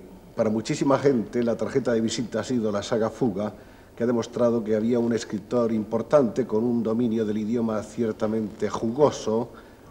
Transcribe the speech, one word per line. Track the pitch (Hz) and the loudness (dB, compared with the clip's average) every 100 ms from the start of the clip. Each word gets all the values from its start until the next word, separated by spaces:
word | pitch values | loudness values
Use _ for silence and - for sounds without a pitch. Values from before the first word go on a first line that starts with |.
| - - - | -12 -20 -8
para | - 110 | -2 0
muchísima | 107 - 151 147 135 | 0 -2 0 2 4
gente | 139 127 101 120 | 4 2 0 -2
la | 117 | 0
tarjeta | 110 104 135 123 | 0 -2 -2 0
de | 117 | 2
visita | 113 - 113 110 | 0 -2 -4 -4
ha | |
sido | 101 123 107 | -2 0 0
la | 101 | -2
saga | 98 117 110 | -2 0 0
Fuga, | - 127 95 104 - - - - - | 0 -2 0 -4 -8 -16 -20 -16 -4
que | |
ha | 117 | 0
demostrado | 117 110 - 120 117 | 0 -2 0 2 2
que | 107 | 0
había | 107 110 120 | 0 2 2
un | 117 | 2
escritor | 113 - 107 - 123 117 | 0 -2 -8 -2 0 0
importante | 110 104 113 113 151 120 117 110 | 0 -2 -4 4 4 4 2 0
con | 107 | 0
un | 120 120 | 2 0
dominio | 110 113 123 110 | 0 0 0 0
del | 107 107 | 0 -2
idioma | 107 120 117 107 | -2 0 0 -2
ciertamente | 101 - 113 110 110 110 107 - 104 | -4 -4 -2 -2 -2 -2 -4 -4 -4
jugoso, | 104 113 120 143 - - 110 123 - - - - | -2 -2 4 4 4 -2 -2 -2 -10 -20 -20 -20